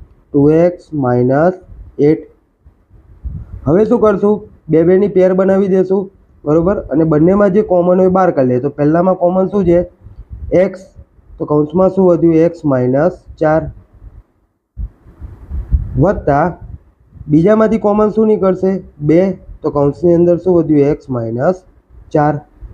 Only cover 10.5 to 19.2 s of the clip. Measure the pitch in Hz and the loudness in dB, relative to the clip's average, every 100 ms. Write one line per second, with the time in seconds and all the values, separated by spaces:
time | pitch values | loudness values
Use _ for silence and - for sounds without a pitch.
10.5 | 165 190 196 - - - _ _ - 147 | 0 0 -4 -18 -20 -20 _ _ -12 -2
11.5 | 147 151 170 190 185 185 165 165 160 165 | -2 0 0 0 2 0 2 2 2 0
12.5 | 165 151 131 123 135 175 180 - - 156 | -2 -2 0 0 0 -2 -4 -14 -4 0
13.5 | 156 147 - - _ - - _ _ _ | 0 -4 -12 -20 _ -20 -20 _ _ _
14.5 | _ _ - - - - - - - - | _ _ -12 -12 -14 -20 -20 -20 -20 -12
15.5 | - - - - 123 170 208 - 139 170 | -12 -4 -4 -4 -2 -2 0 -2 0 -2
16.5 | - - - _ _ _ - - 151 180 | -6 -16 -20 _ _ _ -18 -2 2 2
17.5 | 220 220 220 208 208 214 214 220 208 190 | 2 2 0 0 0 0 0 0 0 0
18.5 | 185 190 190 - - 147 165 | 0 -2 -4 -8 -6 0 2